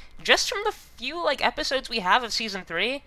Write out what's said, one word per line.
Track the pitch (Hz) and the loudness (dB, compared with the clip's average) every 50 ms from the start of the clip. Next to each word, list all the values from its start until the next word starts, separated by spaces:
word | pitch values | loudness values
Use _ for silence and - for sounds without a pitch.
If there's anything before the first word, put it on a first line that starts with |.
| - - - - - | -16 -16 -14 -2 4
just | - 254 - - - | 4 6 6 4 2
from | - 392 427 | -2 -2 -2
the | 427 - | -2 -4
few, | - - - - - 240 262 311 349 330 | -4 -8 -20 -16 -12 -10 -8 -6 -2 0
like, | 311 277 - - | 0 0 2 2
episodes | - - - 302 - 277 262 254 - | 0 0 0 -2 -2 -2 -4 -4 -4
we | 240 226 | -4 0
have | 185 180 202 247 247 | 2 4 4 4 4
of | 214 - | 2 -2
season | - 226 220 190 196 208 | -2 -2 -2 -4 -6 -6
three, | - 165 170 190 240 269 285 - | -4 -2 -2 0 0 -2 -4 -8